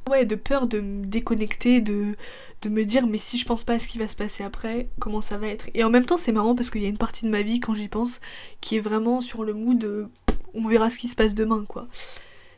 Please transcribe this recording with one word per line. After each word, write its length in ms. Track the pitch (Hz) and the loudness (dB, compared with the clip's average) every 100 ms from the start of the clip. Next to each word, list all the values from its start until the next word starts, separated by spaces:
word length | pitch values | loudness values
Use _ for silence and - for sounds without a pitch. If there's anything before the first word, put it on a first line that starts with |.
| - | 0
Ouais, 160 | 269 | 2
de 100 | 233 | 4
peur 320 | 214 - 277 247 | 0 2 2 2
de 140 | 214 | 0
me 240 | 202 202 | -2 -4
déconnecter, 760 | 196 214 - 226 214 - 240 247 | -2 -2 0 2 0 2 4 6
de, 340 | 208 202 208 208 - - - - | 4 0 -2 -4 -10 -14 -16 -8
de 60 | 208 | -2
me 140 | 214 | 0
dire, 220 | 214 247 247 | 2 4 4
mais 120 | 214 | 0
si 180 | - 240 | -2 -4
je 80 | |
pense 200 | - 226 | -2 -2
pas 100 | - | 0
à 40 | 233 | 0
ce 80 | 240 | -2
qui 120 | 226 | -4
va 100 | 214 | -6
se 80 | - | -4
passer 260 | 208 - | -6 -6
après, 460 | 202 - 220 233 247 - | -8 -6 -4 -4 -4 -2
comment 220 | - 214 | -2 0
ça 160 | 214 202 | -2 -2
va 120 | 214 | -2
être ? 200 | 208 - | -4 -4
Et 100 | 208 | 2
en 60 | 226 | 6
même 160 | 240 247 | 6 6
temps, 100 | 349 | 2
c'est 160 | 294 | 2
marrant 220 | 220 214 | 2 4
parce 160 | 247 240 | 2 0
qu'il 120 | 214 | -2
y 40 | 202 | -2
a 20 | |
une 80 | 208 | -2
partie 300 | 214 - 226 | -2 -2 0
de 40 | |
ma 120 | 214 | 0
vie, 180 | 208 240 | 2 0
quand 140 | 240 | 0
j'y 140 | 208 208 | -2 -2
pense, 320 | 214 240 240 - - - - | -2 -2 -4 -12 -14 -14 -12
qui 140 | - 220 | -4 -2
est 40 | |
vraiment 400 | 208 214 226 254 | 0 0 2 0
sur 240 | 247 220 | -2 -6
le 80 | 214 | -4
mood 240 | 208 233 240 | -2 2 2
de, 320 | 214 208 208 - - - - | 2 -4 -8 -4 0 0 0
on 120 | 220 220 | -4 2
verra 220 | 226 226 | 4 4
ce 80 | 240 | 0
qui 120 | 240 | -4
se 80 | - | 2
passe 180 | 220 | 2
demain, 320 | 202 220 220 202 | 2 0 0 -2
quoi. 200 | - 240 - - - - - - | -10 -12 -12 -12 -14 -18 -20 -20